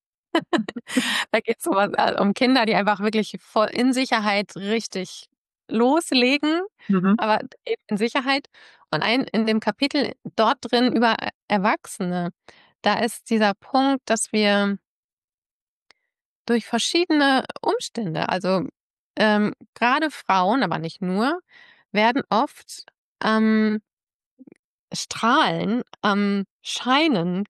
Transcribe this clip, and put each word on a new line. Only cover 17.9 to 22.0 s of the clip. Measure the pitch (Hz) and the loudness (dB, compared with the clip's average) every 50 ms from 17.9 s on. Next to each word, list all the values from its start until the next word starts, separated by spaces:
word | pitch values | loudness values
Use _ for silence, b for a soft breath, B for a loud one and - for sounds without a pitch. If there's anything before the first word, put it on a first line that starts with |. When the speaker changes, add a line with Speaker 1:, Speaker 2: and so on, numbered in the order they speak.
| - 233 220 165 156 156 170 - | -8 -6 -6 -4 -4 -2 -2 -2
Speaker 1:
also, | - 185 190 180 190 185 165 - - _ _ _ _ _ _ _ - | -2 -2 -2 0 0 -2 -2 -6 -10 _ _ _ _ _ _ _ -2
ähm, | - 208 214 208 208 208 196 - - - - - | 0 2 2 4 2 2 0 -4 -8 -16 -14 -6
gerade | - 226 240 262 302 320 302 | -2 0 0 2 0 -2 -4
Frauen, | - - - - 190 190 180 190 233 277 226 | -6 -6 -2 0 2 2 2 2 2 0 0
aber | 170 165 160 | -2 -2 -4
nicht | 160 165 - - | -6 -8 -8 -6
nur, | 185 180 185 196 226 277 330 359 - b b b b b b b b b | -6 -2 -2 0 0 -2 -2 -4 -8 b b b b b b b b b
werden | - 208 | 0 2